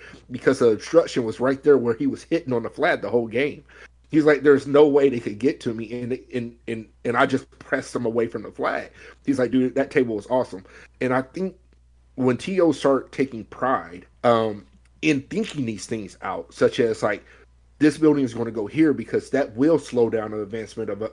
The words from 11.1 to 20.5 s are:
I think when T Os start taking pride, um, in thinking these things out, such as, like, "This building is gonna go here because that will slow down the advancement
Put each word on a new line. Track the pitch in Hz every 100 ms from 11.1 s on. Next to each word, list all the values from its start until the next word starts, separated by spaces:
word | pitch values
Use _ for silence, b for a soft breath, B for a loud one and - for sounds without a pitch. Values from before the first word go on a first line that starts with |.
I | 165
think | 165 170 190 - _ _ _ _ _
when | - 127 120
T | - 190
Os | 165 135
start | 139 135 -
taking | - 131 113
pride, | 101 - 131 113 85 90 - _
um, | 120 113 110 104 - _ _ _
in | 160 139
thinking | 127 180 220 147 117
these | 101 -
things | 113 95 -
out, | 98 85 82
such | - 123 -
as, | 117 107
like, | 110 101 - b b _ _ -
"This | 147 156
building | 156 143
is | 127
gonna | 117 113
go | 110 104
here | 131 160
because | 113 113 107 -
that | 135 - 113
will | 151 151
slow | - 120 113
down | 110 107
the | 107
advancement | 98